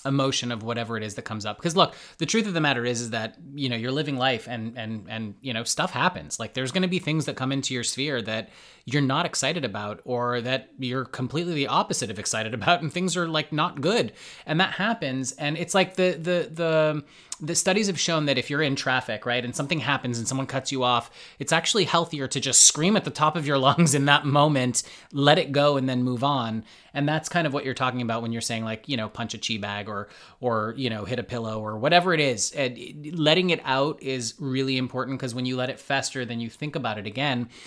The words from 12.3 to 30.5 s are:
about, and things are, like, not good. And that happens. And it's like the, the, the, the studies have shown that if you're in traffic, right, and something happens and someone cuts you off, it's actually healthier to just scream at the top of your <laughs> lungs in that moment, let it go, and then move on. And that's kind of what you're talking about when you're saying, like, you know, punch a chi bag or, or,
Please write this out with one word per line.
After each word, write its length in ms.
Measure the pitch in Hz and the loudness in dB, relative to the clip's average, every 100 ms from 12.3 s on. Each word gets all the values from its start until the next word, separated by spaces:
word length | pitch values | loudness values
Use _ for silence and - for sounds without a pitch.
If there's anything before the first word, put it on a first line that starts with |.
| 113 113 | -4 -4
about, 300 | 117 156 175 | 0 2 2
and 100 | 156 | 2
things 240 | 175 185 180 | -2 -2 -2
are, 100 | 165 | -2
like, 240 | 156 151 | -2 -2
not 300 | 151 170 143 | -2 -2 0
good. 320 | 151 226 117 - - - | 0 0 -2 -6 -20 -14
And 160 | - 156 | -4 0
that 120 | 190 | 0
happens. 600 | - 208 226 139 131 127 | 0 -2 -2 -4 -4 -6
And 240 | - 147 156 | -4 -4 -4
it's 180 | - | 0
like 220 | 196 185 185 | 2 2 2
the, 160 | 180 | 0
the, 380 | 156 165 175 - | 0 0 0 -2
the, 520 | 160 165 156 156 151 - - - - | -2 2 4 2 0 -6 -16 -16 -10
the 140 | 151 | -4
studies 320 | 165 185 196 202 | 0 2 2 2
have 120 | 160 | 0
shown 280 | - 160 147 | 0 2 2
that 100 | 127 | 0
if 140 | - | 0
you're 100 | 143 | 0
in 160 | 147 135 | 0 0
traffic, 480 | 131 127 - 107 | 0 0 -2 -6
right, 180 | 123 123 | -2 -2
and 140 | 123 135 | -2 -4
something 240 | 139 160 | -2 -2
happens 380 | 123 143 123 117 | 0 0 0 -2
and 100 | 107 | -2
someone 180 | 131 131 | -2 -2
cuts 240 | 135 131 | -4 -2
you 120 | 135 | 0
off, 280 | 123 123 - - - - | 2 2 0 -14 -16 -8
it's 120 | 147 | 0
actually 340 | 165 - 220 | 2 2 2
healthier 440 | 160 170 165 147 131 | 4 2 0 -4 -4
to 100 | 139 | -2
just 260 | 135 - | 2 6
scream 300 | - 147 175 | 6 6 4
at 100 | 214 | 4
the 60 | 143 | 0
top 260 | - 151 165 | 2 2 2
of 100 | 147 | 2
your 100 | 139 | 4
<laughs> 80 | 135 | 6
lungs 280 | 170 160 | 6 6
in 100 | 139 | 6
that 220 | 139 147 147 | 6 4 6
moment, 560 | 143 151 139 123 - - - - | 6 6 4 2 0 -4 -12 -8
let 260 | 139 143 170 | 4 6 6
it 120 | 139 | 4
go, 280 | 139 147 139 | 4 4 4
and 100 | 131 | 2
then 140 | 127 | 0
move 200 | 127 120 | 0 0
on. 400 | 143 135 113 110 - - - | 0 0 -2 -4 -8 -20 -10
And 160 | 143 147 | -2 0
that's 220 | 156 - | 0 0
kind 160 | 175 151 | 0 0
of 80 | |
what 100 | 131 | -2
you're 80 | 127 | -4
talking 300 | 120 127 123 | -2 -2 0
about 180 | 117 113 | -2 -2
when 120 | 117 | -2
you're 100 | 117 | -4
saying, 220 | - 113 | -4 -4
like, 220 | 110 110 - | -4 -6 -4
you 120 | 123 | -4
know, 100 | 107 | -4
punch 240 | - 113 | -6 -8
a 60 | 110 | -6
chi 180 | - 110 | -4 -4
bag 320 | 101 101 104 | -4 -6 -6
or, 200 | 101 101 - - - | -8 -10 -16 -20 -6
or, 340 | 123 | -2